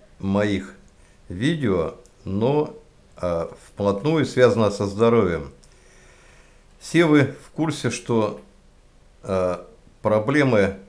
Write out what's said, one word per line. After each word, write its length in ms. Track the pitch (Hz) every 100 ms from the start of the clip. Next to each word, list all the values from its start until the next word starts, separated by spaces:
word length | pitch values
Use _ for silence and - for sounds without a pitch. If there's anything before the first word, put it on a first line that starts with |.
| - -
моих 560 | 98 98 104 95 - - - _ - _ -
видео, 680 | 90 131 165 123 90 80 - - _
но, 520 | - 98 117 147 151 - - _ _ -
э, 280 | 90 85 82 - -
вплотную 600 | - 101 98 156 160 131
связана 440 | 127 123 113 107
со 160 | 101 101
здоровьем. 640 | 98 117 117 92 82 69 - - - - - - - - - - _ _ _
Все 280 | - 160 165
вы 280 | 151 135 -
в 60 | -
курсе, 400 | - 156 147 123
что, 500 | - - 117 107 - - - _ _ _ _ _ _
э, 320 | - 95 90 87 - - - -
проблемы 720 | 107 107 107 147 135 110 98 -